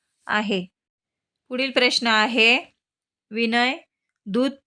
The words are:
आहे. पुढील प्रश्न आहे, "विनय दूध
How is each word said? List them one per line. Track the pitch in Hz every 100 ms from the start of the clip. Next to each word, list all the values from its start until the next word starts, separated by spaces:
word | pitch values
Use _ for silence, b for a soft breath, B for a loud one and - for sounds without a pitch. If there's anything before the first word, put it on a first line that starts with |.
| _ _ -
आहे. | 214 208 196 185 _ _ _ _ _ _ _ _
पुढील | 247 269
प्रश्न | 262 247 - 233
आहे, | 214 214 233 226 262 - _ _ _ _ _ _
"विनय | 220 226 233 247 330 - _ _ _ 208
दूध | 214 262 269